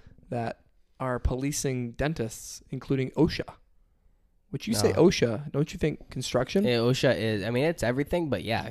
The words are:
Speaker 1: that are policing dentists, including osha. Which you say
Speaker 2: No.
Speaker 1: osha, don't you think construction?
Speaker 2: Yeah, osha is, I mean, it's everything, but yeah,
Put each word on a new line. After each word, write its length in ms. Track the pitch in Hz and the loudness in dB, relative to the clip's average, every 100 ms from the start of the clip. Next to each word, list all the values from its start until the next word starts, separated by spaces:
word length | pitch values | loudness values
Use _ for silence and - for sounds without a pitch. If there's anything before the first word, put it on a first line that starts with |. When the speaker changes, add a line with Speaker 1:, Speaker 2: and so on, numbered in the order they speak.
| - - - | -20 -20 -8
Speaker 1:
that 320 | 123 113 - _ _ _ - | -6 -6 -8 _ _ _ -8
are 180 | 131 120 | -4 -2
policing 720 | - 127 139 147 143 127 120 | 0 0 -2 -2 -2 -2 -4
dentists, 720 | 113 139 160 113 - - - - | -2 -2 -2 -6 -8 -14 -18 -12
including 400 | 131 - 131 131 | -10 -2 0 0
osha. 420 | - 156 - - - _ _ _ _ _ _ _ _ _ | 2 2 2 -8 -14 _ _ _ _ _ _ _ _ _
Which 160 | 135 - | -8 -2
you 80 | |
say 180 | 208 208 | 2 2
Speaker 2:
No. 120 | - | 6
Speaker 1:
osha, 460 | 170 - 117 107 147 | 4 6 0 -2 -4
don't 200 | 143 160 | -2 -2
you 60 | 190 | -2
think 320 | 156 - - | -4 -4 -8
construction? 540 | 135 - 120 127 196 | -8 -2 -2 0 2
Speaker 2:
Yeah, 140 | 202 117 | 2 4
osha 380 | 120 127 139 90 | 4 4 4 4
is, 280 | 110 107 | 2 0
I 60 | 101 | 0
mean, 140 | 123 | 0
it's 200 | 156 165 | 0 0
everything, 440 | 113 127 143 175 156 | 0 0 0 -2 0
but 120 | 101 | -2
yeah, 280 | 82 110 117 | 0 -4 -4